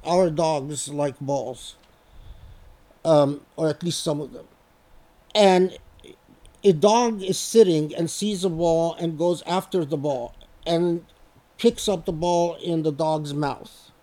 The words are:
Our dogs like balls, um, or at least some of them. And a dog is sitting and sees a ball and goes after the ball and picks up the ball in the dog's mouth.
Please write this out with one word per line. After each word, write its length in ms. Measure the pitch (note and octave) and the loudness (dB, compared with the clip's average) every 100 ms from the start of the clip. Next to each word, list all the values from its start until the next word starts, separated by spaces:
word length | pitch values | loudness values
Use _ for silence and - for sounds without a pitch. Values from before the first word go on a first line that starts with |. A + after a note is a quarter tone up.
| D3+ | 2
Our 240 | F3+ F3+ | 2 2
dogs 600 | D3+ D#3+ D3+ C#3 C#3+ C#3+ | 2 0 0 -4 -10 -8
like 280 | D3 D3 B2+ | -4 -4 -4
balls, 560 | C3+ C#3 A#2+ A#2+ - - _ _ _ - - - - - - - _ _ D#3+ | -6 -4 -4 -10 -16 -20 _ _ _ -20 -20 -20 -20 -20 -20 -20 _ _ 4
um, 360 | D3+ C#3+ C#3+ _ - | 4 4 -2 _ -4
or 140 | D#3+ | -4
at 140 | C#3+ | -2
least 200 | E3+ - | -6 -4
some 160 | E3+ D3 | -4 -4
of 140 | C3+ | -6
them. 140 | B2 - _ _ _ _ - _ _ _ | -14 -20 _ _ _ _ -20 _ _ _
And 440 | G#3+ G3 F#3 F#3 - - - - - _ _ - _ | 4 6 6 2 -2 -20 -20 -20 -20 _ _ -20 _
a 100 | G3+ | 2
dog 480 | D#3 G3+ A3+ A#3+ G#3+ | 6 4 4 2 -2
is 180 | F#3+ - | -4 -6
sitting 560 | - A3+ G3 D#3+ D3+ - | 2 6 6 4 0 -4
and 140 | E3 | -6
sees 340 | - G#3 G3 | -4 -4 -2
a 60 | F#3 | -4
ball 460 | D#3+ E3+ E3 E3+ - | -2 0 2 0 -2
and 220 | E3+ D3+ | -6 -2
goes 240 | E3+ F3 | -2 -2
after 420 | - F3+ - F#3 D3 | -2 -4 -2 -4 -4
the 100 | D3+ | -4
ball 400 | D3 C3 A#2 - - _ - | -4 -4 -8 -16 -20 _ -4
and 400 | E3+ F3 E3+ - _ _ _ _ _ | 0 0 -2 -8 _ _ _ _ _
picks 300 | A#3 A#3 - | 0 0 -4
up 180 | F#3 F3 | -4 -4
the 60 | |
ball 440 | D#3 F3 F3 E3+ E3 | -4 0 0 0 -4
in 280 | F3 E3 | -4 -2
the 80 | D#3 | -2
dog's 420 | C#3+ D#3 D#3 D3 | -2 -2 -2 -4
mouth. 580 | C#3+ D3 B2 - - - _ | -4 -4 -6 -14 -20 -20 _